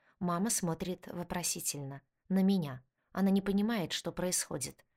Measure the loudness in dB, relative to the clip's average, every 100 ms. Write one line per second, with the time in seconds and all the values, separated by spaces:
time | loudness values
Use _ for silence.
0 | _ _ -2 0 0 0 0 -2 -4 -6
1 | -8 -10 -6 -4 -2 -4 -4 -6 -8 -10
2 | -16 _ 0 4 6 4 0 -6 -14 _
3 | _ 0 4 4 4 2 2 0 -2 -4
4 | -6 -4 -2 -2 -2 -4 -6 -10 _